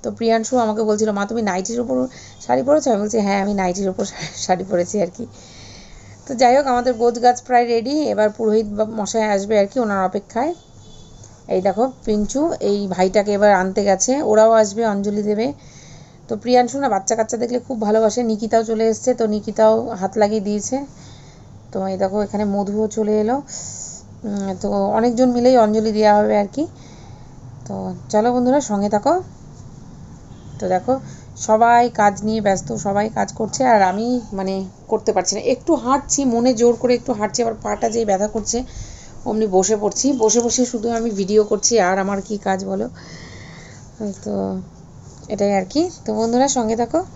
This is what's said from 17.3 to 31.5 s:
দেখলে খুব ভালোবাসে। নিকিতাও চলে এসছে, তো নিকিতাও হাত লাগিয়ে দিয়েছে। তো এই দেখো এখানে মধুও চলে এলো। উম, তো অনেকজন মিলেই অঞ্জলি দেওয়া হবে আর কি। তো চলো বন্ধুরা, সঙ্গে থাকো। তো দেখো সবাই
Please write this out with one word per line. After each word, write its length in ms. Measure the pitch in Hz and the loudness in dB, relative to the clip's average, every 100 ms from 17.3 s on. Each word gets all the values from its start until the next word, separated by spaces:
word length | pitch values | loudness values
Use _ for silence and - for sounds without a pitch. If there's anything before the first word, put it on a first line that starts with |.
| 226 | -2
দেখলে 220 | 233 247 - | -4 -4 -4
খুব 100 | 240 208 | -4 2
ভালোবাসে। 360 | 220 220 226 233 | 4 4 2 -2
নিকিতাও 320 | 214 220 226 226 | -2 2 0 2
চলে 160 | 220 226 | 0 0
এসছে, 180 | 220 - 247 | 0 -2 0
তো 40 | 226 | 0
নিকিতাও 460 | 208 208 208 220 220 233 214 | 0 -4 4 4 4 0 -6
হাত 120 | 196 220 | -4 0
লাগিয়ে 220 | 208 220 202 | 2 0 -2
দিয়েছে। 300 | 208 - 262 277 - - - - - - - - | -4 -4 -6 -6 -16 -20 -20 -20 -20 -20 -20 -10
তো 60 | 190 190 | -6 -4
এই 60 | 190 | -2
দেখো 140 | 190 208 202 | -2 0 -2
এখানে 200 | 208 208 196 | -2 0 0
মধুও 300 | 196 208 214 220 | -2 -2 -2 -2
চলে 160 | 214 214 | 0 2
এলো। 120 | 214 269 - - - - - - - - 214 | 2 -2 -4 -14 -12 -14 -16 -16 -20 -12 -8
উম, 220 | 202 196 185 | -6 -6 -4
তো 60 | 202 202 196 214 | -4 -2 0 2
অনেকজন 320 | 240 233 254 240 | 0 4 2 4
মিলেই 200 | 240 254 | 4 6
অঞ্জলি 340 | 214 214 220 214 | 4 2 0 4
দেওয়া 160 | 214 208 | 6 6
হবে 160 | 214 214 | 4 2
আর 60 | 196 - | 0 -4
কি। 80 | 330 - - - - - - - - - - | -6 -8 -20 -20 -20 -20 -20 -20 -20 -18 -12
তো 60 | 196 185 180 - | -8 -8 -10 -2
চলো 180 | 214 233 247 | 0 2 2
বন্ধুরা, 240 | 247 285 262 | 2 2 2
সঙ্গে 180 | 202 208 208 | -2 0 0
থাকো। 180 | 262 349 - - - - - - - - - - - - - - | 2 0 -2 -16 -20 -18 -20 -18 -20 -18 -18 -20 -20 -18 -16 -8
তো 60 | 190 | -2
দেখো 200 | 185 202 262 - - - - | -2 0 -2 -4 -18 -18 -12
সবাই 360 | - | 0